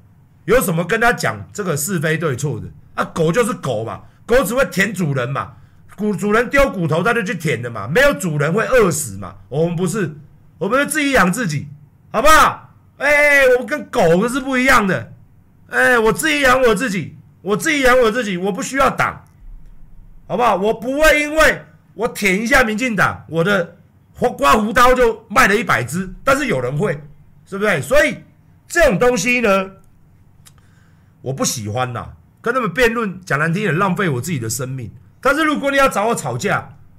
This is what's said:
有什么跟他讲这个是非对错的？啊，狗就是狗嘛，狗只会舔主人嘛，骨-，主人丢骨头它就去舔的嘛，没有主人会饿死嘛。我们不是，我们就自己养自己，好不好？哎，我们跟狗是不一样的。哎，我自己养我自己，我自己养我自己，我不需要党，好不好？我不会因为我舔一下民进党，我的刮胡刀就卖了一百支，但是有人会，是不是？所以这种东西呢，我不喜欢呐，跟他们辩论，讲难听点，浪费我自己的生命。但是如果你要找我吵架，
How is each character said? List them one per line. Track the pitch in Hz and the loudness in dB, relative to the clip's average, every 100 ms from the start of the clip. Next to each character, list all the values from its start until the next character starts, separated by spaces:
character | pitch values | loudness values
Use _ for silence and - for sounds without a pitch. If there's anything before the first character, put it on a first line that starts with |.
| _ _ _ _ - | _ _ _ _ 0
有 | 240 | 0
什 | - | 2
么 | 165 175 | -2 -2
跟 | 226 | 0
他 | 233 | 0
讲 | 143 127 104 101 | 0 -4 -6 -12
这 | - | -8
个 | 185 143 | -4 -4
是 | 196 180 | -2 -2
非 | 156 156 | -2 -2
对 | 165 123 | -2 -4
错 | 147 110 | -4 -6
的？ | 90 - - | -10 -16 -14
啊， | - 247 | -8 -6
狗 | - 160 | 0 0
就 | 170 | 2
是 | 233 | 0
狗 | - - 110 | -2 -4 -4
嘛， | 113 95 - _ - | -6 -10 -14 _ 0
狗 | 240 | 2
只 | 180 | 2
会 | 240 269 | 0 -2
舔 | - 202 | 0 -2
主 | 185 170 135 | -2 -2 -2
人 | 120 | -4
嘛， | 135 101 - - - - - | -4 -8 -12 -20 -20 -20 -6
骨-， | 208 196 | -4 -2
主 | 208 | 0
人 | 214 247 | 0 2
丢 | 277 277 | 2 2
骨 | 202 165 | 0 -2
头 | 156 | 0
它 | 185 | 0
就 | 233 | 0
去 | 202 | -2
舔 | 226 170 113 | -4 -4 -4
的 | 117 | -6
嘛， | 113 98 | -8 -2
没 | 180 | 2
有 | 190 | 2
主 | 185 180 147 | 0 -4 -2
人 | 143 | 0
会 | 190 | 0
饿 | 208 254 202 | 2 2 2
死 | 156 113 95 | 0 -6 -10
嘛。 | 92 - - | -14 -16 -8
我 | 135 170 | -2 -2
们 | 165 | 0
不 | 180 | -2
是， | 214 180 - - - - - | -2 -6 -8 -20 -20 -20 -8
我 | 190 | -2
们 | 254 | 0
就 | 285 | 0
自 | 311 | -2
己 | 277 | 0
养 | 247 185 | 2 2
自 | 196 220 | 0 -4
己， | 147 - - - _ _ | -6 -8 -16 -20 _ _
好 | 196 | 0
不 | 277 | 6
好？ | 311 233 - - - _ _ | 6 6 0 -12 -20 _ _
哎， | 277 294 294 277 262 247 | 0 2 4 4 4 2
我 | |
们 | 214 | 0
跟 | 294 208 | -6 -4
狗 | 247 175 175 233 | 0 2 4 2
是 | 262 | -2
不 | 269 262 | -2 0
一 | 254 | 4
样 | 254 202 | 4 2
的。 | 143 104 - - _ _ _ - | -2 -6 -18 -20 _ _ _ -8
哎， | 240 254 247 | 0 2 4
我 | 220 | 2
自 | - 311 | 0 -2
己 | 294 | 2
养 | 269 254 | 2 4
我 | 254 208 | 4 2
自 | 254 | 0
己， | 185 131 - - _ | -4 -6 -12 -20 _
我 | 170 208 | -4 -2
自 | 320 | 0
己 | 294 | 2
养 | 254 254 | 4 4
我 | 233 | 4
自 | 220 | 2
己， | 214 175 | -2 -2
我 | 190 | -4
不 | 190 | -4
需 | 262 262 | -6 0
要 | 262 | 0
党， | - 117 76 - _ - - - - - - - - - | 0 -4 -4 -16 _ -20 -20 -20 -20 -20 -20 -20 -20 -8
好 | 175 | 0
不 | |
好？ | 240 185 | 0 2
我 | 202 | 0
不 | - 233 269 | -2 -4 2
会 | 311 294 | 2 2
因 | 294 302 | 0 2
为 | 294 170 - - _ - | 2 2 -8 -20 _ -6
我 | 240 | -6
舔 | 247 202 185 | -2 0 0
一 | 233 | 2
下 | 277 | 2
民 | 233 214 | 2 0
进 | 254 202 | -2 0
党， | 135 95 - | 0 -2 -6
我 | 165 | -2
的 | 175 202 170 - _ _ _ - 240 - | 0 0 -2 -8 _ _ _ -4 -2 0
刮 | 277 | 2
胡 | 262 214 | 2 2
刀 | 247 247 | 4 4
就 | 254 240 220 - | 6 2 0 -2
卖 | 208 233 | 2 4
了 | 208 | 2
一 | |
百 | 233 123 | 0 -2
支， | 120 165 190 - | -2 -6 -8 -6
但 | - 269 | 0 0
是 | 285 | 2
有 | 143 | -2
人 | 123 143 | -2 -2
会， | 208 147 - - - - _ | -2 -4 -8 -20 -20 -20 _
是 | 196 | -4
不 | 214 | -2
是？ | 170 | -2
所 | 135 285 311 | -2 0 0
以 | 196 - _ _ _ _ | -4 -14 _ _ _ _
这 | 349 311 | 2 2
种 | 185 | 4
东 | 247 247 | 2 2
西 | 247 247 | 0 0
呢， | 226 196 190 - _ _ _ _ _ _ - - _ _ _ _ _ _ | 2 0 0 -10 _ _ _ _ _ _ -20 -20 _ _ _ _ _ _
我 | 117 | -10
不 | 135 | -4
喜 | 254 - 104 | -4 -4 -6
欢 | 107 123 | -4 -4
呐， | 117 85 - _ _ | -6 -12 -16 _ _
跟 | 220 | -4
他 | 254 | -2
们 | 220 | -2
辩 | 170 240 | 2 2
论， | 233 220 180 - | 2 -4 -6 -4
讲 | 143 | -2
难 | 160 | 0
听 | 170 | -2
点， | 214 147 | -2 0
浪 | 196 | 0
费 | 180 190 | 0 -2
我 | 127 | -2
自 | 123 | -4
己 | 156 | -6
的 | 113 | -6
生 | - 127 | -6 -8
命。 | 131 110 - - _ | -10 -12 -16 -20 _
但 | 254 285 | -2 2
是 | |
如 | 311 294 | 0 0
果 | 277 | 0
你 | 277 | 2
要 | 269 | 2
找 | 247 214 | 2 -2
我 | 233 | -2
吵 | 143 120 | -4 -6
架， | 196 143 - - - | -2 -4 -6 -18 -20